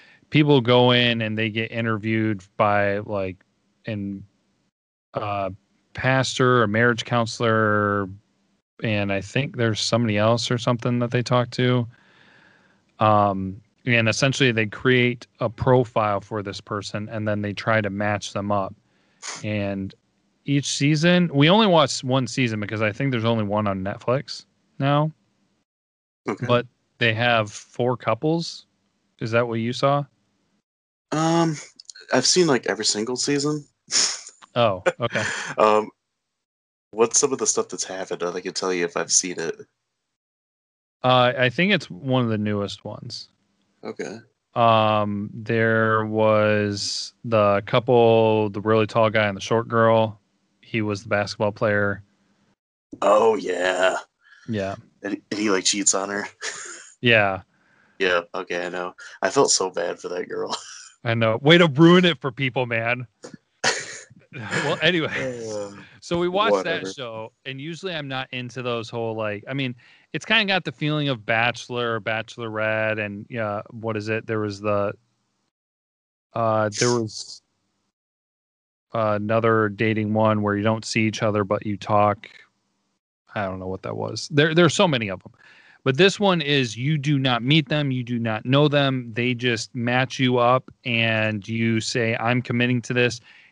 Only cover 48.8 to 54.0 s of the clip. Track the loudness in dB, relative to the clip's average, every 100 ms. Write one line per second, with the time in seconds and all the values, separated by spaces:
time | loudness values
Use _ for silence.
48.8 | 2 2 2 2 0 -2 -2 -2 0 2
49.8 | 4 4 2 -4 _ _ _ _ -8 -4
50.8 | -4 -4 -2 -2 -2 -2 -4 0 0 2
51.8 | 0 -4 -12 _ _ _ _ _ _ _
52.8 | _ -2 4 4 4 2 -2 -2 0 2
53.8 | 2 0